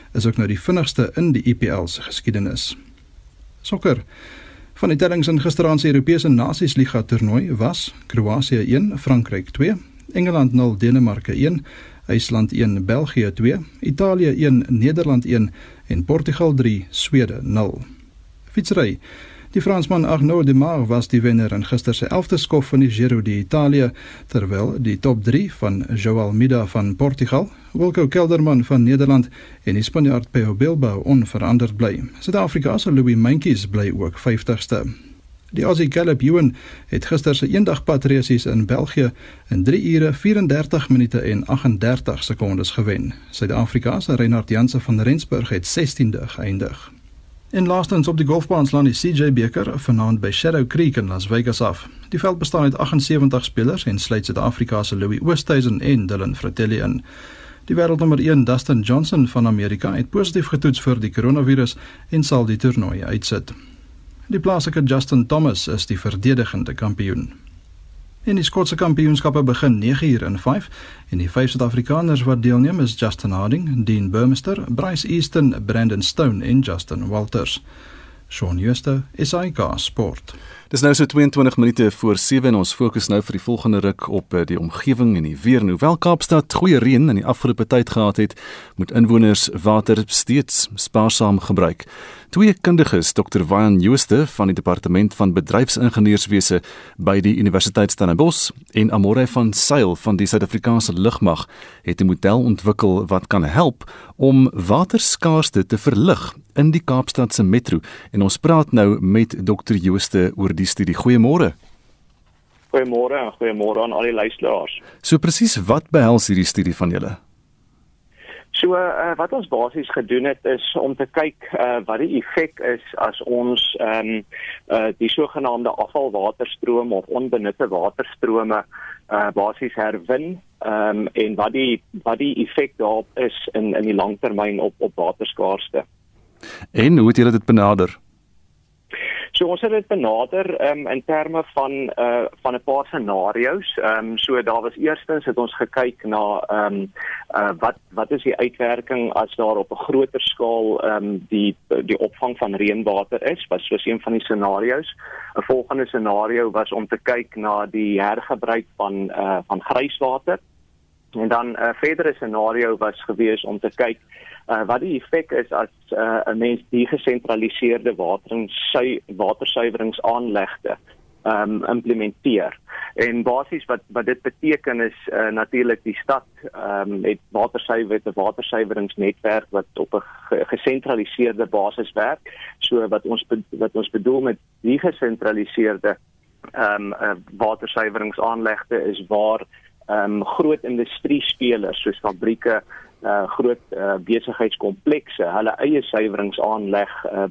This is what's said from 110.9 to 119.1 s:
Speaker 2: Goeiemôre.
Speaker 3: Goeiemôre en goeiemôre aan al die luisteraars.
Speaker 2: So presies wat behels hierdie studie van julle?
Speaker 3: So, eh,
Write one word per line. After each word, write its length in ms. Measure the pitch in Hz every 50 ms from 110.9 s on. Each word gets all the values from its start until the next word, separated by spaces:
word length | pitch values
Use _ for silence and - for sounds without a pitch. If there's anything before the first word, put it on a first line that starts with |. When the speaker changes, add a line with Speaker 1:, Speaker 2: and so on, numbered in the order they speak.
| 82
Speaker 2:
Goeiemôre. 580 | - - 123 123 117 113 123 156 175 139 82 - - _ - - _ _ _ _ _ _ _ _ _ _ _ _ _ _ _ _ _ _ _ -
Speaker 3:
Goeiemôre 420 | 135 131 127 120 117 123 123 143
en 160 | 143 123 107 - -
goeiemôre 440 | 120 113 107 107 104 107 107 110 113
aan 80 | 117
al 100 | 98 87
die 120 | 117 120 117
luisteraars. 680 | 107 104 110 - - - 120 113 90 80 - - - - - - _
Speaker 2:
So 160 | - - 160
presies 380 | 147 - 170 - - 233 220 - 104 90
wat 180 | 95 127 151 - -
behels 360 | - 156 117 113 120 113 -
hierdie 180 | - 98 95 90
studie 300 | - - 104 85 87 82
van 140 | - 90 87
julle? 280 | 87 95 - - 98 - _ _ _ _ _ _ _ _ _ _ _ _ _ _ _ _ _ _ _ _ - - - - - _
Speaker 3:
So, 220 | - - - 180 180
eh, 420 | 180 185 175 - - 165 170